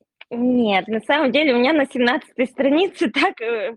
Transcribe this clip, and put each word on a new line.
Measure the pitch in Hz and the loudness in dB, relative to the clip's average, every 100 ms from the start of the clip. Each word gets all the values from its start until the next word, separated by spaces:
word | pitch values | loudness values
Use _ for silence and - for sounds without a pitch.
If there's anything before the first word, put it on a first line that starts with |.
| _ _ - | _ _ -12
Нет, | 240 247 247 226 190 175 | -4 0 2 2 0 -2
на | 220 | -6
самом | 220 294 277 | -2 0 2
деле | 247 311 | 2 2
у | 240 | 2
меня | 254 | 2
на | 311 277 | 2 0
семнадцатой | 247 240 285 - - 247 | 0 0 0 -6 -6 -6
странице | - 277 294 381 - 302 | 0 2 2 0 -2 -2
<laughs> | |
так, | 277 349 - | 0 -2 -2
э, | 226 233 196 | -6 -4 -6